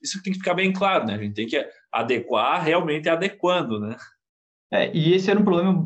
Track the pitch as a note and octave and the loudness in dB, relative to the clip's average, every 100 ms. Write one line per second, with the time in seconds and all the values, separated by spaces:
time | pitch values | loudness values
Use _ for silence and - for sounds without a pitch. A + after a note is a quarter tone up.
0 | - F#3+ F#3+ F#3 F#3 F3 F#3+ F#3+ G3 F3 | -10 -8 -6 -4 -2 0 0 0 2 2
1 | A2+ G#2 G#2 G#2 A2+ D3+ - - _ A#2 | 0 -4 -6 -6 -4 -4 -4 -12 _ -4
2 | A#2+ A#2+ - A2 B2+ D3 D#3+ F3 E3 D3+ | 0 -2 0 0 2 2 2 2 0 -2
3 | E3 E3 G3 - F3 F3+ B2 G#2+ G#2 A#2 | 0 0 -2 -2 0 0 -2 -4 -6 -10
4 | - _ _ _ _ _ - G3 - E3+ | -16 _ _ _ _ _ -4 -2 0 2
5 | D#3+ F#3 F#3+ G3+ G3 E3+ F#3+ E3+ | 2 2 2 2 4 4 2 2